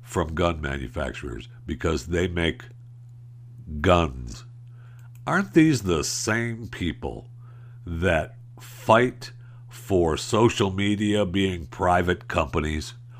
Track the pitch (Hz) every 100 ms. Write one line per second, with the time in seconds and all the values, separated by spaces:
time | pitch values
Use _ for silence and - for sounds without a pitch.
0 | - 95 80 78 87 78 71 69 62 -
1 | 65 - 69 58 - - - 76 85 78
2 | 85 87 90 85 82 - - - - -
3 | - - - - - - - 76 92 87
4 | 78 64 60 - - - - - - -
5 | - - - 175 196 170 160 123 95 78
6 | - - 110 113 117 113 110 - - -
7 | 67 55 - - - - - - 87 82
8 | 90 80 80 - - - - - - 113
9 | 123 - - - - - - - - 92
10 | 82 73 - 107 117 - 98 92 101 104
11 | 104 104 92 95 95 87 73 - 90 90
12 | 90 - - 85 78 82 76 78 - -
13 | -